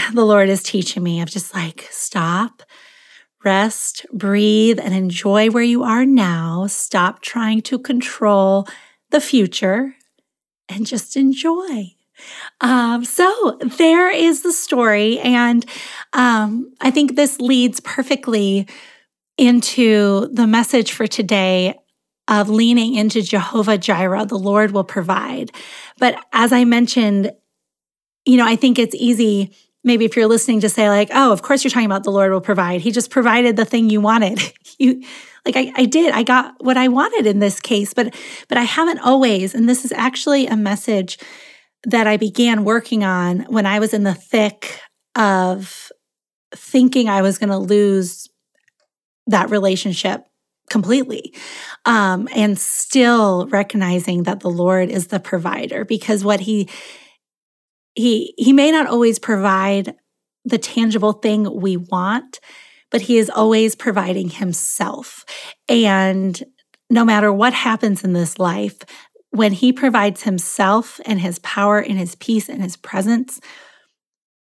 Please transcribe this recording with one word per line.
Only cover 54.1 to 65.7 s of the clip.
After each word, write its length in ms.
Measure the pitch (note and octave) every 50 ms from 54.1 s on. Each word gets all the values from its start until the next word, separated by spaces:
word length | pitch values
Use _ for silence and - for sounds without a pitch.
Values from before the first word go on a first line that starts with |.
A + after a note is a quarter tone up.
| F3+ F3 F3
that 180 | F3+ F#3+ F#3+
the 80 | - F3+
Lord 400 | F3 F3 F3 F#3 F#3+ F#3 F#3 -
is 180 | - F3+ E3+
the 120 | - G#3 F#3
provider, 640 | - - G3 F3 E3 F#3+ G3 - - - - - G#3+
because 380 | - A3+ - - - G#3+ G3+ G3
what 180 | G#3 G#3 F#3+
he, 260 | F#3 G#3+ A3 G3+ F#3+ - - - - - - - - _ _ _ _ _ _ _ _ _ _ _ _ _ _ _ _ _ _
he, 380 | - A3 B3 A3 A3 - - -
he 140 | - A#3 B3+
may 200 | C#4 C#4 C#4 D#4
not 160 | D#4+ D#4 C#4+
always 300 | - A#3+ A#3+ A#3+ A3+ A3
provide 800 | - - - G#3+ F#3+ G3 G3+ F#3+ F#3+ F#3+ G3+ G3+ G3 F#3+ - - _ _ _ _ _ _ _ _ _ -
the 140 | B3 A#3+
tangible 560 | - - - - A#3 A3+ A3 G#3+ G#3 G#3 G#3+ G#3
thing 480 | - - A3 G#3+ G#3+ G#3 F#3+ - G3
we 160 | F#3 F#3+ F#3
want, 640 | F3 F3 F3 F#3+ F3+ F3+ G3 A3+ B3 - - - - - - - - - - _ _ _ _
but 100 | - A#3
he 160 | F#3+ - A#3+
is 120 | A3+ G#3+ -
always 460 | - G#3+ A3 A3 A3 A3 A3 A3 G#3+
providing 540 | - - A#3+ F#3 G3 F3+ F3+ F#3 G3 F#3 E3+
himself. 960 | E3 - G3+ F3+ E3+ - - - - - F3 - - - B3+ - - - - - - - - - - _ _
And 720 | -